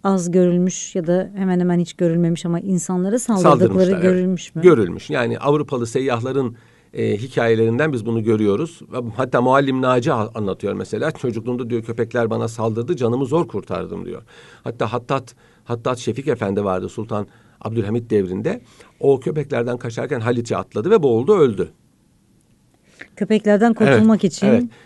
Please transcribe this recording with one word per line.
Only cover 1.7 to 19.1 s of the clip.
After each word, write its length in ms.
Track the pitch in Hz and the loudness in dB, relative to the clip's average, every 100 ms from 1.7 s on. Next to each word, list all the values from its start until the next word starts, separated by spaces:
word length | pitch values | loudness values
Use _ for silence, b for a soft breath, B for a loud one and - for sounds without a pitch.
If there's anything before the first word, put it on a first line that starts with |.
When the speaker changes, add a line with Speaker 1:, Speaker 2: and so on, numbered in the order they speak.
| 175 | 0
Speaker 1:
hiç 140 | 170 | -2
görülmemiş 520 | - 175 165 170 170 175 | -2 0 2 0 0 -2
ama 140 | 170 | -4
insanlara 600 | 196 180 - 185 185 240 | -2 -2 -2 -2 -2 -2
saldırdıkları 400 | 247 202 170 147 | 0 2 4 6
Speaker 2:
Saldırmışlar, 340 | 185 190 180 | 4 4 2
evet. 80 | 196 | 2
Speaker 1:
görülmüş 520 | 185 185 185 180 - 160 | 2 2 0 -2 -6 4
mü? 60 | |
Speaker 2:
Görülmüş. 480 | 175 139 90 90 - | 6 6 4 -4 -6
Yani 300 | 147 117 117 | -2 -2 -2
Avrupalı 480 | 143 147 147 131 117 | 0 0 0 -4 -2
seyyahların, 680 | 135 135 117 127 135 127 113 b b b | -2 -2 -2 -2 -2 -2 -6 b b b
e, 240 | - 110 104 | -4 -2 -2
hikayelerinden 760 | 131 - 117 113 113 117 156 | -4 0 2 4 2 2 0
biz 120 | 127 107 | -2 -2
bunu 180 | 117 | -2
görüyoruz. 580 | 110 110 107 101 165 - - 123 120 - | 2 2 2 0 -2 -10 -12 -10 -6 -4
Hatta 260 | 127 131 | 0 2
Muallim 400 | 127 135 139 131 | 4 4 2 0
Naci 320 | 127 127 127 | 2 2 0
a-, 180 | 127 107 113 | -2 -2 -4
anlatıyor 380 | 101 95 101 | -6 -4 -4
mesela. 380 | 98 98 107 147 | -6 -6 -4 -4
"Çocukluğumda," 580 | 151 123 110 113 123 120 | -4 -6 -6 -6 -6 -4
diyor, 140 | 117 | -6
"köpekler 460 | 113 117 117 120 113 | -4 -6 -4 -2 -2
bana 180 | 113 117 | -2 -4
saldırdı, 480 | 113 113 110 117 160 | -4 -4 -2 -4 -2
canımı 300 | 117 123 131 | 0 0 0
zor 220 | 160 175 | -2 -2
kurtardım," 580 | 104 - 90 90 92 90 | -6 -6 -8 -8 -10 -12
diyor. 160 | 87 - B B B | -14 -16 B B B
Hatta 300 | 123 117 117 | -10 -6 -4
Hattat, 420 | 120 120 135 113 - b b | -4 -4 -6 -6 -18 b b
Hattat 340 | b 120 127 123 | b -6 -4 -4
Şefik 300 | - 110 139 | -4 -4 -4
Efendi 360 | 120 98 98 | -2 -2 -2
vardı 260 | 101 92 98 | -2 -2 -4
Sultan 380 | - 110 107 101 b b b | -8 -8 -8 -8 b b b
Abdülhamit 480 | - 113 101 120 117 | -6 -4 -2 -4 0
devrinde. 520 | 107 92 92 123 240 - b b b | 0 0 -4 -6 -6 -10 b b b
O 200 | 139 | 0